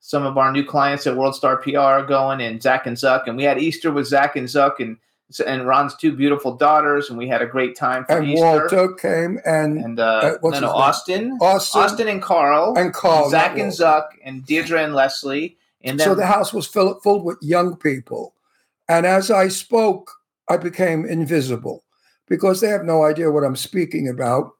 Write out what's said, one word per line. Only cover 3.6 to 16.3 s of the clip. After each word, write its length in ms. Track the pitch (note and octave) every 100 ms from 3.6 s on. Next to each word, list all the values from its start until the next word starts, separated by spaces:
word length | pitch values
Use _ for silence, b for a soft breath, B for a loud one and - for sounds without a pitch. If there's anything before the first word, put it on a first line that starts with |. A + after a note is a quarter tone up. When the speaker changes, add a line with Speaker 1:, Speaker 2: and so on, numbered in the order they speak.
Speaker 1:
Easter 300 | D#3+ D#3+ E3+
with 140 | C#3+ C#3+
Zach 300 | C#3+ C#3+ C#3+
and 100 | B2+
Zuck 320 | C#3 C#3 C#3
and, 180 | A#2 A2+ _ _ _ - G#2+
and 200 | C3 B2+
Ron's 300 | C3 C#3+ -
two 160 | D#3+
beautiful 400 | C3+ C#3+ C#3+ C3+
daughters, 540 | A#2+ D3 D3+ D3 C#3+ C#3+
and 100 | A#2
we 80 | B2
had 140 | A#2
a 40 | A#2
great 300 | C3 B2+ B2
time 280 | C3 B2+
for 140 | C3 E3
Speaker 2:
And 100 | D3+
Speaker 1:
Easter. 140 | D3+
Speaker 2:
Walter 480 | E3 D#3 D#3+ F#3 F#3
came 460 | F#3 - E3 E3+ F#3+
and, 340 | - D#3+ D3+ D3+
Speaker 1:
And, 220 | A#2 A#2
uh, 20 |
Speaker 2:
uh, 360 | A2+ A2 C#3+ D#3+
what's 180 | E3 C#3+
Speaker 1:
no, 60 | B2+
no, 0 |
Speaker 2:
his 40 |
name? 80 | F#2+
Speaker 1:
Austin. 560 | C3+ - - F#3 A#3 C4
Speaker 2:
Austin. 400 | F3 F#3+ - -
Speaker 1:
Austin 260 | G3 G#3+ A3
and 140 | G3+
Carl. 520 | F#3 E3+ C#3+ D3+ F3+ A#3
Speaker 2:
And 140 | F3+
Carl, 360 | - F3+ D#3+ C#3+
Speaker 1:
Zach 220 | D#3+ F3
Speaker 2:
not 80 | F3+
Speaker 1:
and 80 | G3+
Speaker 2:
Walter. 120 | -
Speaker 1:
Zuck 240 | E3 D#3 D3+ -
and 220 | C3 C3 C3
Deirdre 380 | D#3 D#3 E3
and 100 | D#3
Leslie. 640 | C#3 C3+ - C#3 C#3 E3 _ _ _
And 160 | - C#3+
then 60 | D#3
Speaker 2:
So 80 |
the 120 | F#3+
house 260 | F#3